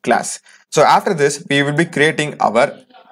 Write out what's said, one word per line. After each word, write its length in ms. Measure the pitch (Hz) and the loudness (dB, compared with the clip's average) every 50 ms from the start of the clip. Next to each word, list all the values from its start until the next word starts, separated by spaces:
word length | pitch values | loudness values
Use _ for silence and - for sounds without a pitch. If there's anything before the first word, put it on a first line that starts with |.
class. 380 | - 123 113 - - - - - _ _ - _ _ _ | -4 -2 -2 -2 -2 -6 -10 -12 _ _ -20 _ _ _
So 120 | - 156 | 0 2
after 300 | 139 135 156 196 202 - | 4 4 4 2 2 0
this, 320 | - 147 143 139 139 - - - | 0 0 0 0 -2 -4 -6 -2
we 120 | 143 143 | -2 0
will 120 | 143 143 147 | 0 0 0
be 100 | 156 170 | -2 -2
creating 560 | 170 - 139 147 160 156 156 151 143 - - | -2 0 0 0 0 0 -2 -6 -6 -4 -2
our 380 | - - 104 117 - - - - - _ - - - - | -2 0 2 2 0 0 -2 -8 -20 _ -20 -20 -20 -20